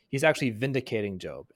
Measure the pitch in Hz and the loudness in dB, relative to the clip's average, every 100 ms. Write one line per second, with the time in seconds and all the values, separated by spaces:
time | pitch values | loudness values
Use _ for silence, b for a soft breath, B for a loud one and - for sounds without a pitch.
0 | _ 135 156 147 131 107 135 131 - 110 | _ 2 4 4 0 0 0 0 -2 -2
1 | 104 92 85 69 - | -2 -4 -8 -10 -12